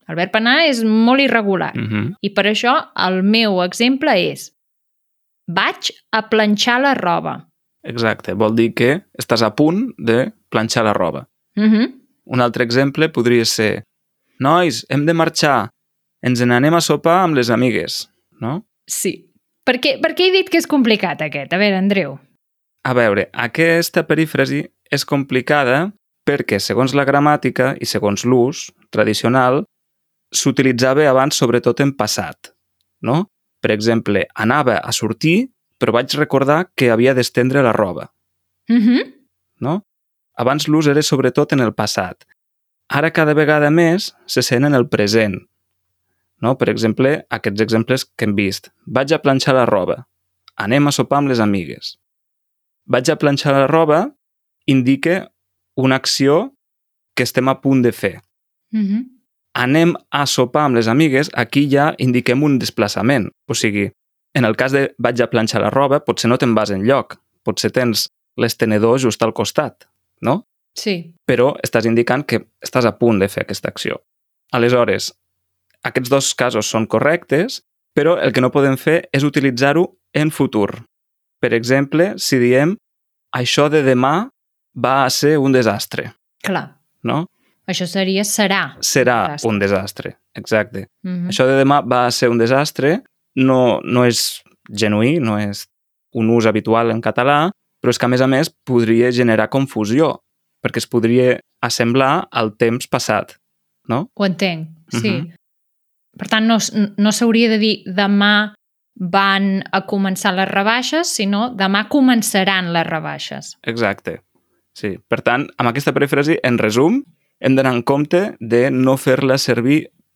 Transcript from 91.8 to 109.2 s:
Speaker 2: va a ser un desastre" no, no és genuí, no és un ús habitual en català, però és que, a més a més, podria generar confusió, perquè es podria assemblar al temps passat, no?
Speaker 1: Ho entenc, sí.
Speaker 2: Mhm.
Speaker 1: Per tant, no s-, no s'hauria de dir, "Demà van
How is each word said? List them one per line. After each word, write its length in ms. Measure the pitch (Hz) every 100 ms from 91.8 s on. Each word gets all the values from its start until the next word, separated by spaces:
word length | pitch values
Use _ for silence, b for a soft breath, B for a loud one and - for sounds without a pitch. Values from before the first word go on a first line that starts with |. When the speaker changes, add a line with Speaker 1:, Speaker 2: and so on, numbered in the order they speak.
Speaker 2:
va 240 | 120 123 123
a 60 |
ser 180 | 120 123
un 80 | 117
desastre" 680 | 117 131 147 - 135 196 - _ _ -
no, 440 | 131 131 123 101
no 200 | - 123 123
és 360 | 113 - - _ _ -
genuí, 500 | 101 107 104 120 165
no 180 | 117 104
és 280 | 104 98 - _ _ _ _
un 160 | 117 113
ús 160 | 117 110
habitual 460 | 107 110 113 117
en 80 | 113
català, 480 | 113 107 127 147 170 - _ _
però 80 | -
és 80 | -
que, 80 | 123
a 40 |
més 100 | 127
a 60 | 131
més, 220 | 131 160 - -
podria 440 | 123 113 117 123
generar 360 | 123 120 110 107
confusió, 720 | 135 135 113 104 127 156 - _ _ _ _
perquè 160 | - 117
es 100 | -
podria 520 | 120 113 123 127 - - _
assemblar 640 | 120 - 117 127 135 165 -
al 220 | - 110 -
temps 300 | 117 120 -
passat, 500 | 131 - 104 - - _ _ _ _ -
no? 220 | 120 202 -
Speaker 1:
Ho 100 | 196
entenc, 420 | 170 196 165 160 - _
sí. 180 | - 214
Speaker 2:
Mhm. 220 | - 170 - _ _ _ _ _ _ _ -
Speaker 1:
Per 100 | -
tant, 180 | 220 226
no 120 | 226
s-, 160 | - 214 202 208
no 140 | 208
s'hauria 340 | 214 233 226 233
de 80 | 220
dir, 260 | 220 - -
"Demà 640 | 185 196 202 202 208 208 - _ _ _ -
van 680 | 180 196